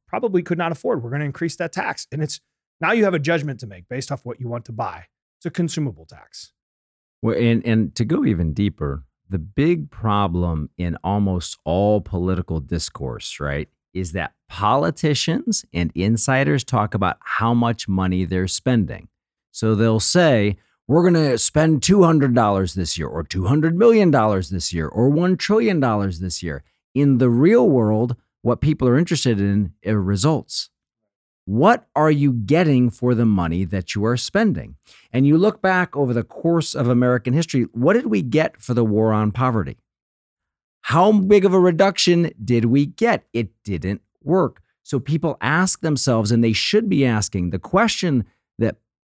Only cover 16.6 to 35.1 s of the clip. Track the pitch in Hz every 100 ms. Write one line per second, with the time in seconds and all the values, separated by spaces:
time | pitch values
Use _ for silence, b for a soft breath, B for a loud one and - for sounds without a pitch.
16.6 | - 117 104 104 95 - - - 113 120
17.6 | 117 113 - 95 92 90 87 92 92 -
18.6 | 131 123 78 - - _ _ _ _ -
19.6 | 110 107 113 110 - 180 165 117 104 101
20.6 | _ _ - 156 180 165 147 120 - 151
21.6 | 160 151 - 202 170 156 135 123 107 98
22.6 | 92 95 82 - 73 76 82 92 90 147
23.6 | 160 170 233 226 185 139 107 98 87 92
24.6 | - 85 78 - 127 151 180 185 - 214
25.6 | 226 170 131 107 98 82 90 - 85 69
26.6 | - _ _ 123 143 127 127 120 160 233
27.6 | 233 127 107 107 123 123 _ _ 120 117
28.6 | 151 143 127 127 170 151 131 104 101 101
29.6 | 92 - 95 107 92 98 143 143 - -
30.6 | - _ _ _ _ _ _ _ - 110
31.6 | 185 - - 147 156 147 143 120 101 156
32.6 | 160 131 123 - 123 117 117 98 85 87
33.6 | 90 95 90 101 107 123 - 202 220 104
34.6 | 78 78 b b b